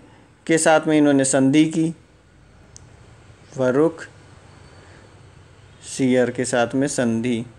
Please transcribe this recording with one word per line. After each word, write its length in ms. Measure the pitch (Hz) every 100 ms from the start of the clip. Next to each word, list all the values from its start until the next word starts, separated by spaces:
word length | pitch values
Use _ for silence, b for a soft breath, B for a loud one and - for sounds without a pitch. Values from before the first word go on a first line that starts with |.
| b b b _ -
के 100 | 165
साथ 300 | 165 156 156
में 100 | 151
इन्होंने 280 | 147 139 135
संधि 400 | 139 135 151 156
की, 260 | 165 160 160 _ _ _ _ _ - - - - - - - - - - -
फ़र्रुख 480 | 127 127 160 - - - - - - - b b b b b - - - - - - - - -
सियर 340 | 131 127 123
के 140 | 123 123
साथ 300 | 123 117 131
में 120 | 139
संधि 580 | 139 120 113 120 113 117